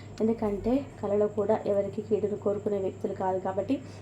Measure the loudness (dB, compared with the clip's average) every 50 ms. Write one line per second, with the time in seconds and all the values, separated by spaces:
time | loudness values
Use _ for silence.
0 | -16 -12 -4 0 2 2 2 2 0 0 0 0 2 2 2 2 0 -2 -8 -6
1 | -2 0 2 4 4 2 2 2 2 2 2 2 2 2 2 2 2 0 -2 -6
2 | -2 0 0 2 2 0 -2 0 0 0 0 0 0 0 0 0 0 -2 -2 -4
3 | -4 -4 -2 -2 0 0 0 0 0 -2 -2 -2 0 0 0 -2 -2 -6 -14 -14